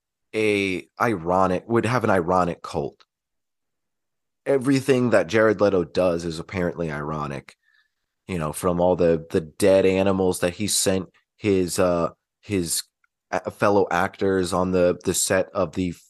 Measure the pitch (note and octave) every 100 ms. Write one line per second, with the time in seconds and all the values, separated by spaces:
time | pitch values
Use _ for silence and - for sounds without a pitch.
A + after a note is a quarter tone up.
0 | _ _ _ A2 G#2+ G2+ G2 F2+ - -
1 | A#2 G2 E2 F#2 F#2 F2+ - A#2 G#2+ B2
2 | A2 F#2+ E2+ F2+ F2 E2 - E2 C#2 -
3 | _ _ _ _ _ _ _ _ _ _
4 | _ _ _ _ C#3 C#3 B2+ C3+ A#2 B2+
5 | B2 G#2 D#2+ A2 A2 F#2+ G2+ F#2+ E2 F#2
6 | F2+ E2+ E2+ D#2+ - G2 F2 D2+ D#2+ D2
7 | D2 D#2 C#2+ C#2 - - _ _ _ _
8 | _ _ - F2+ D2+ D2+ F#2 F2 F2+ F2
9 | E2+ E2 D#2+ F#2+ D#2+ - G2+ F#2+ F#2+ F#2
10 | G2 F#2+ F#2 F2+ F2+ F2 G#2 - - F#2+
11 | E2+ _ _ _ G#2+ F#2+ F2+ - F2+ E2+
12 | E2 - _ _ - G2 E2+ - - _
13 | _ _ _ F#2 G#2 - G#2+ G2+ F#2 F2
14 | F#2+ - G2 F#2+ F2 F2+ F#2 F#2 F2+ F2+
15 | - E2+ - F#2+ F2+ G2 F2 F#2+ F2+ E2
16 | _